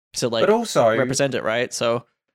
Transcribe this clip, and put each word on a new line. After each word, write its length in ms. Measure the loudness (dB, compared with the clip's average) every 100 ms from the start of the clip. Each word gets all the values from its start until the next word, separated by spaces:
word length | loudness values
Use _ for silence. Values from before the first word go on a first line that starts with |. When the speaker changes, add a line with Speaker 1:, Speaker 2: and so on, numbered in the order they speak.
| _
Speaker 1:
to, 160 | -6 -2
like, 140 | 0
Speaker 2:
But 80 | 2
also 420 | 2 0 2 2 2
Speaker 1:
represent 360 | 0 0 -2
it, 100 | -2
right? 300 | -2 -2 -4
So 320 | -2 -2 -2 -6 _ _